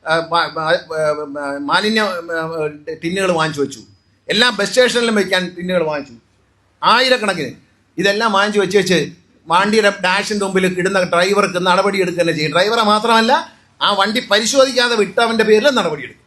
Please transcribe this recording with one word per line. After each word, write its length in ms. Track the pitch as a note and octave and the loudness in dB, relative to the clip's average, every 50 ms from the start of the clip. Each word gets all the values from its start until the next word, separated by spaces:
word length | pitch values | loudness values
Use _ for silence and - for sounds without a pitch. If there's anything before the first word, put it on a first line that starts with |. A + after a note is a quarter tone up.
| _ D#3+ | _ 0
ആ, 40 | D#3+ E3 D#3+ D#3+ | -2 -2 0 0
മാ-, 180 | E3+ E3+ D#3+ D3+ D3+ | 0 0 0 0 -4
മാ-, 260 | D#3+ D#3 D#3 E3+ F3 - D#3+ D#3+ D#3 | -4 0 0 0 0 -2 -6 -6 -2
ആ, 460 | D#3 D3+ D3+ D3 D3+ C#3+ C#3 D3 C#3+ C#3 C#3+ C#3+ C#3+ C#3+ | 0 0 -2 -2 -6 -10 -10 -8 -8 -8 -8 -6 -4 0
മാലിന്യ, 320 | D#3+ F#3 G3+ G#3+ A3 A3 G#3+ G3 F#3 F3 E3 F3 E3+ | 0 0 2 2 0 0 0 0 -4 -6 -8 -6 -6
ആ, 40 | E3 D#3+ D#3+ E3 D#3+ D#3 D3+ D3 D3 - E3 D#3 - - | -6 -6 -6 -6 -6 -6 -6 -6 -10 -12 -12 -12 -8 -6
ടിന്നുകൾ 280 | E3+ F#3 G3 F#3+ F#3 F3 | -4 -2 -2 -2 0 0
വാങ്ങിച്ചു 240 | D#3+ D#3 D#3 D3+ C#3+ C#3 | 0 -2 -2 -2 -4 -4
വെച്ചു. 180 | - - A2+ G#2 _ _ _ _ _ _ _ _ - E3 | -4 -6 -16 -20 _ _ _ _ _ _ _ _ -4 0
എല്ലാ 140 | G#3 A#3+ B3 G#3+ | 2 2 0 0
ബസ് 120 | G3 G3+ G3 | -2 -4 0
സ്റ്റേഷനിലും 440 | - B3+ B3+ A#3+ - A#3+ A#3 A#3 A3 G#3 | 2 2 2 4 2 0 0 2 2 0
വെക്കാൻ 240 | F#3+ F#3 F#3+ F#3 F3+ E3+ - | 0 0 -2 -2 -2 -4 -8
ടിന്നുകൾ 260 | F3 F3+ F3+ F#3 F3 D#3+ D#3 | -10 -6 -2 -2 -2 -2 -2
വാങ്ങിച്ചു, 240 | D3+ C#3+ C#3 C#3 A#2+ A#2 _ _ _ _ _ _ _ _ _ _ _ _ | -4 -6 -10 -12 -20 -20 _ _ _ _ _ _ _ _ _ _ _ _
ആയിരക്കണക്കിന്. 720 | D3+ F3+ G#3+ A#3+ C4 C4 B3+ G#3+ G#3+ G3+ F#3 F3 C#3+ A#2+ C#3 - _ _ _ _ _ _ _ - | 2 2 4 4 4 2 2 0 0 -2 -2 -4 -6 -8 -10 -16 _ _ _ _ _ _ _ 0
ഇതെല്ലാം 280 | F3+ G3 G3 G#3 A#3 A3+ G3+ | 0 0 2 2 0 2 2
വാങ്ങിച്ചു 240 | F#3+ G3+ G#3+ G#3 G#3 G3 | 2 0 2 2 0 0
വെച്ച് 140 | F3+ G3 G3+ | 2 2 2
വെച്ച് 180 | F3+ F#3 F#3 D#3+ C3+ - - _ _ _ _ _ _ | 2 4 0 0 0 -4 -10 _ _ _ _ _ _
വണ്ടിയുടെ 440 | D#3 E3 F3+ G3 G#3+ G#3 A3 G#3 G3+ G3 G3+ F#3+ | 0 2 2 2 4 2 4 2 2 0 0 -2
ഡാഷിന്റെ 380 | F#3 F#3 G3+ G3 - G#3+ G#3 G3 | 0 0 0 -2 -4 -4 -4 -4
മുമ്പിൽ 200 | F#3+ F#3 F#3 F#3 F3+ F3+ F3+ | -2 0 0 0 0 0 -2
ഇടുന്ന 180 | F3 F#3 G3 F#3+ F3+ E3 F3 | -2 0 0 0 0 0 0
ഡ്രൈവർക്ക് 460 | E3+ F3+ G3 G3+ G3+ G3 F3+ F3+ F3+ F3+ F#3+ | 0 2 2 2 0 0 0 -2 -2 0 2
നടപടി 280 | F3+ F#3+ F#3+ G3+ G3 F#3+ F#3 | 2 2 2 0 0 0 -2
എടുക്കുക 180 | F3+ F3 E3+ | -2 0 -2
തന്നെ 120 | E3+ E3+ D#3+ | 0 0 0
ചെയ്യും. 160 | D3+ D3+ D3+ C#3+ | -2 -4 0 0
ഡ്രൈവറെ 280 | E3+ F#3+ G#3 A#3 A#3 A3 G#3 | 0 0 2 0 0 2 2
മാത്രമല്ല, 420 | G#3 G#3+ A3 A#3 A3+ A3+ A3 A3+ C#4 D#4+ E4 - - _ _ _ _ _ C#3+ | 2 2 2 2 2 4 4 2 0 0 -2 -8 -18 _ _ _ _ _ -2
ആ 20 | F3+ G3+ G3+ | -2 2 0
വണ്ടി 220 | G3 G#3 G#3+ B3 - - | 0 0 0 -4 -2 0
പരിശോധിക്കാതെ 640 | G3+ G#3+ A#3 A3 C4+ C#4 C4 C4+ A#3+ B3 A#3+ A#3+ A#3 A3 | -2 0 0 0 2 2 2 2 2 0 0 0 2 0
വിട്ടവന്റെ 440 | G3+ F3 - B3 A#3 A3+ A#3 A3 F#3 G3 | 0 0 0 0 0 0 2 0 2 4
പേരിൽ 200 | G#3+ G#3+ A#3+ D4 C4 A#3 | 4 4 4 2 2 2
നടപടിയെടുക്കും. 440 | F#3 E3 D3+ D3 B2 A2+ - _ _ | -2 -2 -4 -6 -10 -14 -16 _ _